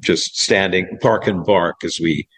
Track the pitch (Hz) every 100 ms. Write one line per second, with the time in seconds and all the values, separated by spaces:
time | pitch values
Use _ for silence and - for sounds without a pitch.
0 | - 82 - - - 101 95 92 90 107
1 | 123 113 - 92 82 98 85 - 85 -
2 | 82 73 -